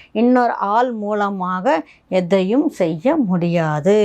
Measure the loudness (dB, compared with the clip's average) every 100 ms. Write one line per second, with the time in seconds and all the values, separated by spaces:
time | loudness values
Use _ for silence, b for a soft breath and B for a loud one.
0 | B 0 2 4 2 -2 -2 0 0 -2
1 | -4 -2 -2 -4 -4 -2 0 -2 b b
2 | _ -2 0 0 2 0 0 -2 -2 -2
3 | -2 0 0 0 0 0 0 0 2 2